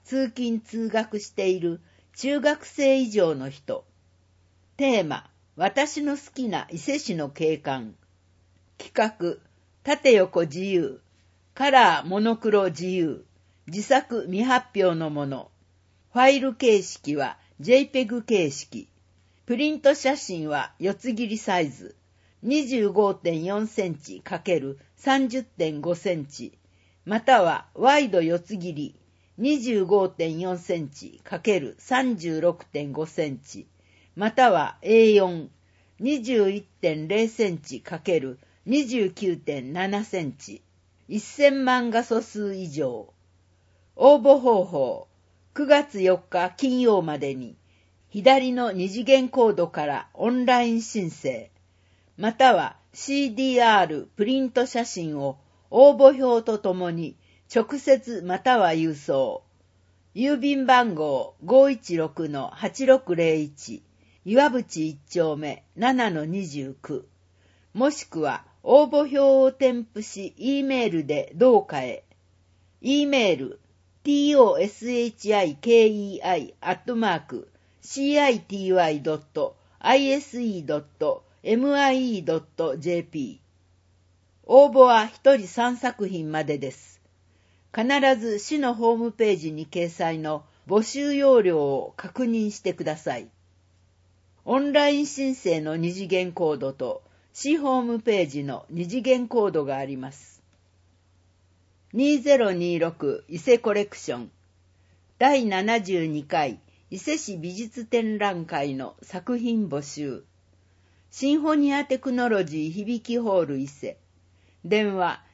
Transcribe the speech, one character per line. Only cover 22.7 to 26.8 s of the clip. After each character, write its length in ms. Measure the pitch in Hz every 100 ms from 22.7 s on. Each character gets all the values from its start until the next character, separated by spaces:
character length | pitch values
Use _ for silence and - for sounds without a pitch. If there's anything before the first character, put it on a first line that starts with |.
| 254 202
五 260 | 190 202
点 300 | 185 175 165
四 220 | 170 202 214
セ 200 | - 185
ン 60 | 147
チ 240 | - 92
か 200 | - 175
け 200 | 190 165
る 180 | 135 139 _ _
三 320 | 277 269 262
十 160 | 254
点 360 | - - 160 151
五 140 | 156
セ 200 | 170 202
ン 120 | 165 143
チ、 320 | - 120 _ _ _